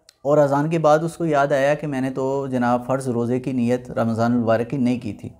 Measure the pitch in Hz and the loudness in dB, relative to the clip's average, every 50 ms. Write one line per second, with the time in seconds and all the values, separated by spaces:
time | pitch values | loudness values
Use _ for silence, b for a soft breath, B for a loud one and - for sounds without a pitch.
0 | _ - _ _ - 139 151 147 147 135 139 143 147 160 170 165 156 147 151 156 | _ -20 _ _ 0 2 4 4 4 4 2 0 0 0 0 2 4 4 4 4
1 | 165 160 - - 170 165 151 139 143 147 147 135 135 143 151 147 160 147 139 131 | 2 -2 -4 -4 -2 0 2 2 2 2 2 2 2 2 0 0 -4 -4 -4 -4
2 | 131 135 131 135 131 131 135 139 139 135 127 123 120 120 123 120 123 - 131 135 | -4 -4 -4 -4 -4 -2 -2 -4 -4 -2 -2 0 2 2 0 0 0 -2 -4 -2
3 | 131 131 113 120 120 117 127 127 - 143 131 123 117 117 127 123 123 - - 120 | -2 -2 -2 -2 0 0 -2 -2 -2 -4 -2 0 0 0 0 -2 -4 -6 -4 -2
4 | 113 113 113 107 113 120 123 120 113 110 113 113 120 120 151 139 120 123 123 117 | -2 0 0 0 2 2 2 2 2 2 2 0 0 -2 -2 0 0 0 0 -2
5 | 113 104 98 - - - - | -6 -8 -10 -10 -14 -16 -16